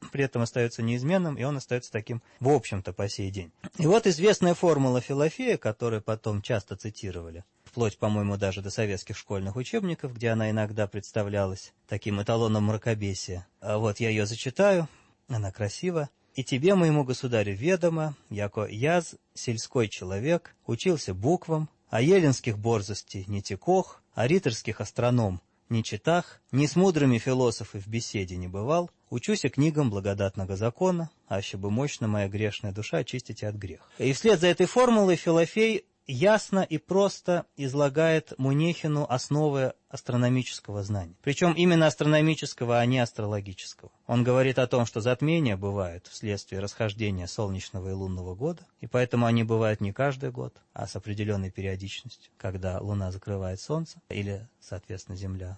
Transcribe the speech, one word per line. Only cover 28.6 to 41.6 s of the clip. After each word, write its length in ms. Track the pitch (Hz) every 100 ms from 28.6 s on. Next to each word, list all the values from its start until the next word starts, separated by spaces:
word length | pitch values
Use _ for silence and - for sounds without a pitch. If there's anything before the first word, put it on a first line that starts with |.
| 117 165 175 _ -
учуся 400 | 120 - 208 139
книгам 400 | - 156 151 135
благодатного 640 | 101 101 98 98 101 92 98
закона, 540 | 117 - 185 175 160 _ -
аще 300 | 98 98 98
бы 140 | 101
мощна 360 | 110 143 - 110
моя 200 | 104 98
грешная 440 | 101 107 - 104
душа 260 | 98 104 165
очистить 460 | - 127 - 110
от 120 | 107 104
греха». 300 | 92 78 - -
И 120 | 123
вслед 260 | 135 220 185
за 80 | 180
этой 180 | 170 180
формулой 500 | 247 254 226 190 165
Филофей 720 | - 165 165 220 220 214 - _ -
ясно 540 | 127 190 214 - 196
и 180 | 180 156
просто 640 | - 190 196 - - 175 - -
излагает 800 | 135 139 143 139 165 160 - -
Мунехину 680 | 135 139 170 160 156 147 147
основы 640 | 131 - 147 151 139 131 - _
астрономического 960 | 131 - 123 123 127 123 - - 104
знания. 320 | 101 104 85 -
Причем 320 | - 143 175
именно 340 | 160